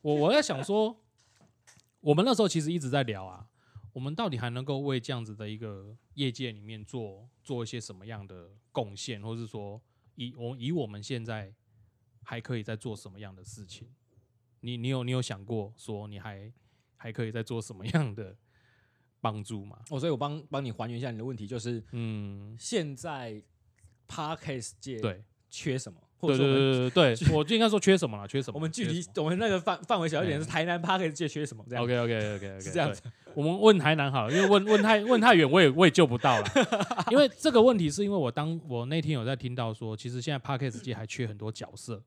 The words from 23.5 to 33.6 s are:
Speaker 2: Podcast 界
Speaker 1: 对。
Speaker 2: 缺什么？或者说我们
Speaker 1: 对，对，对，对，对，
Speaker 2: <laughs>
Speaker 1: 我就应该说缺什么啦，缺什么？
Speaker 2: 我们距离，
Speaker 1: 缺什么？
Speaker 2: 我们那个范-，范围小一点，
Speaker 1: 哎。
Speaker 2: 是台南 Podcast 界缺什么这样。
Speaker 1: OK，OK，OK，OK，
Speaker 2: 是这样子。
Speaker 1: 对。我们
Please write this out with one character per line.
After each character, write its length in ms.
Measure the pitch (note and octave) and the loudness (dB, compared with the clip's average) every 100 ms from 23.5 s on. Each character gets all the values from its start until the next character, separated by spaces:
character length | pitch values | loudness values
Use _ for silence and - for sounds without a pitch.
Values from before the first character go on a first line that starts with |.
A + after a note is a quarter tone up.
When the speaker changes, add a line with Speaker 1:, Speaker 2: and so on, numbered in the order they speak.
| _ _ _ - _ _ | _ _ _ -20 _ _
Speaker 2:
Podcast 640 | - D#3 D#3+ D3+ C3 A2+ - | -8 -6 -6 -6 -8 -8 -14
界 180 | C3+ A#2 | -12 -6
Speaker 1:
对。 240 | A2 F#2 - _ _ | -6 -6 -16 _ _
Speaker 2:
缺 240 | - D#3 C3 | -8 -4 -4
什 160 | G#2+ | -6
么？ 80 | F2 _ _ | -18 _ _
或 120 | D#3+ | 0
者 80 | C3 | 4
说 100 | C#3 | 4
我 60 | |
们 80 | C3+ | 6
Speaker 1:
对， 20 | |
对， 280 | C3+ B2+ B2+ | 4 4 4
对， 260 | F3+ C#3+ A2+ | 6 6 6
对， 100 | C#3+ | 4
对， 80 | |
Speaker 2:
<laughs> 0 | D3+ | 4
Speaker 1:
我 60 | |
就 140 | D3+ A3 | 2 4
应 40 | |
该 80 | A3+ | 4
说 120 | G#3 | 4
缺 180 | - F#3+ | 4 4
什 100 | C3 | 2
么 80 | G#2 | -4
啦， 80 | |
缺 160 | G2+ C3+ | -4 -4
什 120 | A#2+ | -4
么？ 20 | |
Speaker 2:
我 60 | C#3 | -4
们 100 | D#3+ | -4
距 140 | F#3+ | -2
离， 180 | G3 E3+ | -2 -2
Speaker 1:
缺 0 | |
什 60 | E3 - | -4 -2
么？ 80 | |
Speaker 2:
我 40 | D3+ | 0
们 80 | F3+ | 0
那 120 | A3+ | 2
个 100 | F#3+ | 0
范-， 180 | E3+ F3 | 0 -2
范 180 | E3+ G#3 | 0 0
围 80 | E3 | 2
小 140 | D3+ | 0
一 60 | - | 0
点， 100 | D3+ | -2
Speaker 1:
哎。 20 | |
Speaker 2:
是 80 | D#3+ | -2
台 160 | D#3+ | -2
南 160 | E3+ F3 | 0 0
Podcast 300 | E3+ F#3 E3+ | 0 0 0
界 160 | D3 D#3 | -2 -4
缺 180 | D3 | -4
什 120 | D3 A2+ | -6 -8
么 80 | A2+ | -8
这 60 | |
样。 80 | B2 | -4
Speaker 1:
OK，OK，OK，OK， 760 | A#2+ B2 A#2+ A2 G#2 G2+ G2 F#2+ | 0 2 2 0 -2 -4 -8 -10
Speaker 2:
是 100 | G2 | -6
这 80 | E3 | -2
样 160 | C3 | -2
子。 80 | G2 | -2
Speaker 1:
对。 80 | B2 - - | -14 -20 -12
我 80 | - | -2
们 180 | D3+ F#3 | -2 6